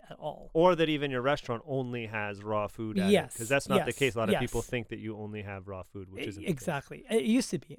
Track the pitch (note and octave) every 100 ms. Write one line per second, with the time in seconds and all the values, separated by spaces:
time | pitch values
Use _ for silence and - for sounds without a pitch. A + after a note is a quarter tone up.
0 | - - D3+ - - E3 F3+ E3 D#3+ D3+
1 | C#3+ B2+ C3 D3 - A2+ D#3+ C3+ B2 A#2+
2 | G#2+ A2 G#2 G2+ G#2+ G#2+ G#2 - A2 G#2
3 | F#2+ G#3 - - A2 C#3 - D#3 C3+ -
4 | C3+ A2+ A2 E3+ B2 A#2 - B2 A2 A2
5 | G#2+ G#2 G#2 G#2+ G2+ G2 F#2+ F#2 - G#2
6 | F#2 F#2+ A#2+ G2+ G#2 C#3 - C#3 - D3
7 | - A3 A3 B3+ - E3 -